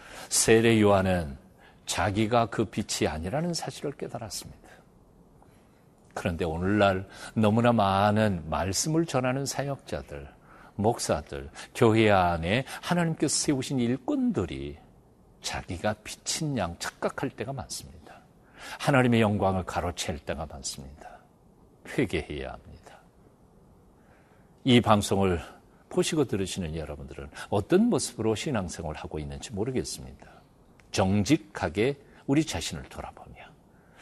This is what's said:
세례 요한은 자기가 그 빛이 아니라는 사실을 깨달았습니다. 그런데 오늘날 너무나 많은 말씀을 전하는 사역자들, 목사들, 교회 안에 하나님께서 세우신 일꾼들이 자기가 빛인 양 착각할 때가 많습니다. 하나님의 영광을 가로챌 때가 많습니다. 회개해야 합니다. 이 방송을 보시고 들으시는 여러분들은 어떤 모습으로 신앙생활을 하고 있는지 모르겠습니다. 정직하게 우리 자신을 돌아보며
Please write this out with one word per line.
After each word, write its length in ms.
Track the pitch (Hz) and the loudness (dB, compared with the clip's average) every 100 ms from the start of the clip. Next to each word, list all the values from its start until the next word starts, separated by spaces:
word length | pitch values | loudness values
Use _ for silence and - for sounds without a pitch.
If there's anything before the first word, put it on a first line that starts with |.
| - - - | -20 -16 -4
세례 520 | - - 113 117 113 | 2 6 8 8 6
요한은 560 | 101 98 92 90 76 67 - - - - - | 6 6 4 2 -2 -8 -18 -20 -20 -16 -8
자기가 600 | - 92 101 107 120 117 | -2 0 0 2 2 0
그 180 | - 101 | -2 -4
빛이 420 | 110 - - 98 | -4 -4 -2 -2
아니라는 460 | 78 92 139 175 | -2 -6 -4 -4
사실을 380 | 160 - - 147 | -6 -8 -8 -10
깨달았습니다. 680 | - - 127 110 - - - - - - - - _ - - - - _ _ _ _ _ - | -8 -10 -10 -10 -12 -14 -18 -20 -20 -20 -20 -20 _ -20 -20 -20 -20 _ _ _ _ _ -4
그런데 300 | 101 82 85 | -4 -2 -2
오늘날 640 | 82 92 104 101 95 95 - - 113 | -2 0 4 4 2 -4 -14 -6 2
너무나 360 | 107 113 120 | 4 4 4
많은 760 | 113 98 95 104 107 107 87 78 | 4 4 4 4 4 2 0 -4
말씀을 560 | 73 92 - 160 160 165 | -2 -2 -2 0 0 0
전하는 400 | 131 127 135 139 | 0 0 -2 -4
사역자들, 840 | - 139 135 - 76 - 71 73 - - - - - | -4 -6 -6 -8 -8 -8 -14 -14 -20 -20 -20 -14 0
목사들, 720 | 107 117 - 78 - 69 69 - - - | 0 2 0 -2 -2 -12 -12 -16 -6 4
교회 340 | 113 110 107 | 6 8 6
안에 560 | 95 87 85 85 120 - - | 6 4 2 0 -2 -2 -8
하나님께서 540 | - 175 165 160 156 - | -2 0 0 0 -2 0
세우신 440 | - 131 131 135 | 0 0 0 0
일꾼들이 1000 | 117 131 - 285 247 147 82 67 71 73 - - _ _ _ - | 0 -2 -2 -2 0 0 -2 -4 -8 -12 -20 -20 _ _ _ -12
자기가 520 | - 64 - 85 - - | -8 -8 -8 -4 -4 -4
빛인 540 | - - - - 156 127 | -10 -12 -8 -4 -2 -2
양 180 | 87 87 | -4 -6
착각할 500 | - - 196 - 135 | -10 -6 -6 -4 -8
때가 240 | - 113 | -6 -8
많습니다. 680 | 135 - - - - - - - _ - - - - | -8 -10 -12 -14 -20 -20 -20 -20 _ -20 -20 -16 -6
하나님의 420 | - 131 123 113 | 2 4 6 6
영광을 420 | 104 104 95 92 | 4 4 2 0
가로챌 640 | - 87 90 - - 76 - | -2 -4 -4 -4 -6 -6 -6
때가 220 | 73 76 | -8 -8
많습니다. 720 | 71 - - 67 71 - - _ _ _ _ _ _ - | -10 -12 -12 -14 -18 -20 -20 _ _ _ _ _ _ -8
회개해야 640 | - 117 80 - 71 65 | -2 -2 -2 -6 -8 -10
합니다. 460 | - - 73 - - - _ - _ _ - - - - _ _ - _ _ - _ | -12 -18 -20 -20 -20 -20 _ -20 _ _ -20 -20 -20 -20 _ _ -20 _ _ -20 _
이 180 | 131 120 | 4 6
방송을 580 | 117 104 - 98 95 85 - - - - - | 6 4 4 2 2 0 -4 -18 -20 -20 -6
보시고 380 | 180 - 160 123 | -2 0 0 0
들으시는 500 | 101 92 101 82 80 | 0 -4 -4 -6 -6
여러분들은 540 | 76 73 67 69 69 - - | -8 -10 -12 -14 -14 -12 -4
어떤 400 | 104 - 185 240 | -2 2 4 4
모습으로 460 | 151 - - 110 107 | 2 -2 -4 -2 -2
신앙생활을 640 | 165 110 87 - 78 76 | -2 -4 -4 -8 -8 -8
하고 180 | - 80 | -8 -8
있는지 360 | 71 69 - | -8 -10 -8
모르겠습니다. 760 | 98 123 120 - - 64 69 - - _ _ _ - - | -6 -4 -4 -6 -10 -14 -18 -20 -20 _ _ _ -20 -6
정직하게 1120 | - 95 104 98 160 - - 90 90 127 139 - - - | 0 2 2 2 2 0 -6 -4 0 -2 -2 -12 -10 0
우리 180 | 143 | 0
자신을 400 | 151 87 - 78 | 0 -4 -6 -8
돌아보며 520 | - - - - - - - - _ - _ - | -12 -14 -14 -16 -20 -20 -20 -20 _ -20 _ -20